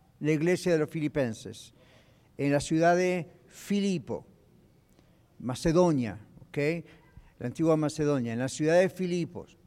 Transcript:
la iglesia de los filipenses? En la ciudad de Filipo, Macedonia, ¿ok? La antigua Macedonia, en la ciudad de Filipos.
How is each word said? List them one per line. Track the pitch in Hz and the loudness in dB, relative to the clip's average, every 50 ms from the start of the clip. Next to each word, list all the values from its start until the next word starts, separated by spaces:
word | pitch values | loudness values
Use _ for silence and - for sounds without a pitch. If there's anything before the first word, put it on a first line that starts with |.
| _ _ _ - | _ _ _ -4
la | 143 147 | 0 0
iglesia | 160 147 156 175 185 165 - 185 | 2 2 2 2 0 0 2 2
de | 170 156 | 2 2
los | 151 - | 0 -2
filipenses? | - 160 147 147 - 151 131 117 107 - - 98 107 - - - _ _ _ - - - _ _ _ _ _ _ _ | -4 -4 -4 -2 0 0 -2 -2 -4 -8 -12 -16 -16 -16 -20 -20 _ _ _ -20 -20 -20 _ _ _ _ _ _ _
En | - 139 143 | -4 0 0
la | 143 143 | 0 0
ciudad | 139 - 165 160 165 170 175 | 0 0 2 4 4 4 4
de | 175 185 180 180 180 156 - - - _ | 4 4 2 0 -2 -4 -8 -14 -20 _
Filipo, | - - - - - 202 202 196 202 185 160 117 - 113 71 - - - _ _ _ _ _ _ _ _ _ _ _ _ _ _ _ _ _ _ _ _ - | -20 -20 -12 -6 -2 0 0 0 0 -2 -2 -4 -6 -10 -10 -10 -14 -20 _ _ _ _ _ _ _ _ _ _ _ _ _ _ _ _ _ _ _ _ -12
Macedonia, | - 117 131 - - 170 156 180 180 175 156 135 120 107 92 107 - - - - - - | -8 -8 -6 -2 0 2 4 4 4 4 2 2 0 -4 -6 -10 -14 -20 -20 -20 -20 -10
¿ok? | - 147 143 151 170 170 - - - - - _ _ - - - _ - | -6 -4 -2 -2 -2 -4 -8 -14 -20 -20 -20 _ _ -20 -20 -20 _ -10
La | - | -10
antigua | 123 113 - 160 165 160 156 | -8 -4 0 2 2 4 4
Macedonia, | 151 147 - - 151 147 147 135 120 117 113 | 2 0 -2 0 0 0 0 0 -2 -2 -2
en | 117 | -4
la | 127 131 | -4 -4
ciudad | - - 151 156 165 175 | -4 -2 0 4 4 4
de | 190 180 | 4 2
Filipos. | - - 185 175 175 175 165 - - 104 - - - _ _ | 0 -4 -4 -4 -2 -4 -4 -6 -8 -12 -14 -16 -20 _ _